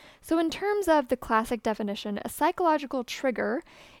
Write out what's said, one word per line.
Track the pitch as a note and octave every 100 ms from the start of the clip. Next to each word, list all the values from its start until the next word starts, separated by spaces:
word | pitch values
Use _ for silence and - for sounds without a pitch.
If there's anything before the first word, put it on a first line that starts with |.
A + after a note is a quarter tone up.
| - -
So | - E4
in | E4
terms | - G4 G#4 F#4
of | D#4 B3+
the | B3
classic | - A3+ A#3+ A#3+
definition, | A3 G#3+ G#3 G3+ G#3+ G3+
a | -
psychological | - D4+ F4+ F4+ D#4 C#4+ C4+
trigger | A#3+ - C4+ G#3+ G#3 B3 - - - -